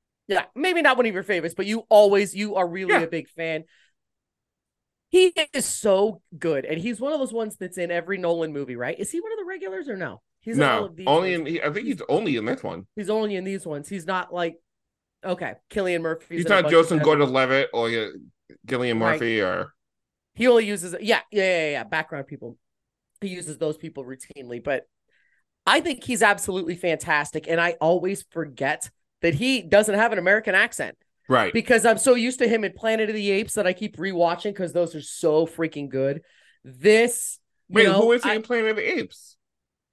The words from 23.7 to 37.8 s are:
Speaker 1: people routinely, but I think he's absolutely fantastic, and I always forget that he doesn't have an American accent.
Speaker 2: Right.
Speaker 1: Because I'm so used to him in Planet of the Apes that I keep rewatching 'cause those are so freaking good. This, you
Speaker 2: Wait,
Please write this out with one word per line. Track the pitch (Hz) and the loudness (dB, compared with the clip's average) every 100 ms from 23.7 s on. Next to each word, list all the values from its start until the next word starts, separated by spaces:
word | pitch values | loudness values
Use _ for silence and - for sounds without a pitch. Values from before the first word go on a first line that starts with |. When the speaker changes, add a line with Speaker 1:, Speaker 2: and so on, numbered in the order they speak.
| 151 | -8
Speaker 1:
people | 165 151 127 | -12 -14 -14
routinely, | 131 - - 123 117 | -16 -18 -18 -14 -10
but | 110 131 - _ _ _ _ _ _ _ - | -6 -6 -6 _ _ _ _ _ _ _ 2
I | 269 | 2
think | 330 - - | 2 -6 -4
he's | 233 | 2
absolutely | 220 202 - 190 165 175 | 4 2 -2 -6 -6 -4
fantastic, | 175 156 - 151 147 156 156 | -2 -2 0 -2 0 -6 -4
and | 165 | 0
I | 170 165 | 0 0
always | 156 180 180 196 - | 2 2 0 -6 -10
forget | 170 151 123 135 156 - _ _ _ | -10 -10 -4 -4 -4 -8 _ _ _
that | 170 | -2
he | 147 247 262 | 0 0 -2
doesn't | 170 196 214 202 | 4 4 4 2
have | 233 | 0
an | 208 | 0
American | 175 214 226 190 | 2 2 2 2
accent. | 220 - 117 - _ _ - | 2 0 -8 -10 _ _ 2
Speaker 2:
Right. | 127 98 | 2 4
Speaker 1:
Because | 226 - 233 233 | 0 4 4 4
I'm | 220 | 4
so | 269 240 | 4 4
used | 233 254 | 2 0
to | 233 | 0
him | 226 | 0
in | 196 | -2
Planet | - 226 220 214 | -4 -2 0 -2
of | 214 | -2
the | 202 | -2
Apes | 196 226 214 | -2 -2 -2
that | 185 | -2
I | |
keep | 185 214 - | -2 -6 -8
rewatching | 185 175 170 170 208 196 | -4 0 0 0 -6 -6
'cause | 175 | -4
those | 151 165 160 | -2 -2 -4
are | |
so | - - 165 151 165 | -14 -4 2 2 0
freaking | - 160 151 143 | -2 -6 -4 -6
good. | 131 135 151 - _ _ _ | -2 -2 -4 -10 _ _ _
This, | 131 127 175 220 240 240 - - _ _ - | -20 0 4 6 4 0 -8 -12 _ _ -2
you | |
Speaker 2:
Wait, | 190 | 4